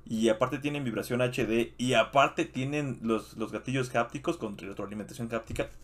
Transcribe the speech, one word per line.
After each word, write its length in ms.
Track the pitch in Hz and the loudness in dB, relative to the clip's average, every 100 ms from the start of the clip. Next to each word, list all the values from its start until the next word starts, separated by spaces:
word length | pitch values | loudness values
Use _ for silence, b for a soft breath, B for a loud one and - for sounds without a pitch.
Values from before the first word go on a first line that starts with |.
y 240 | - 110 110 | -4 4 4
aparte 300 | 110 127 139 | 4 2 0
tienen 260 | 143 147 | -2 -2
vibración 360 | 127 98 110 123 | -2 -2 0 0
H 240 | 123 127 | 2 0
D 280 | 110 117 117 - | 2 2 0 -2
y 180 | 127 | 2
aparte 500 | 117 107 139 151 - | 4 6 6 6 2
tienen 540 | 170 165 139 147 139 - | -4 -2 -2 -2 -4 -4
los, 340 | 113 107 - | 0 0 -2
los 160 | 110 110 | -8 -6
gatillos 420 | 104 131 135 127 | -6 -2 -2 0
hápticos 440 | 117 117 143 170 165 | 0 0 -2 -4 -4
con 200 | 107 98 | -4 -6
retroalimentación 760 | 95 98 98 104 98 - 113 | -10 -8 -8 -8 -8 -8 -4
háptica, 340 | 113 - - - - | -4 -4 -6 -6 -10